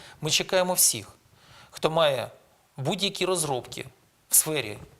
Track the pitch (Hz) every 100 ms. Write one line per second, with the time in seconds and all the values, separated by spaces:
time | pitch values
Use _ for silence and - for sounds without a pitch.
0 | - - 151 - - 185 185 180 - 117
1 | - - _ _ _ - - - 156 160
2 | 156 127 110 - _ _ _ - 135 190
3 | 196 - 180 180 151 127 - - 135 _
4 | _ _ - - 156 151 107 104 -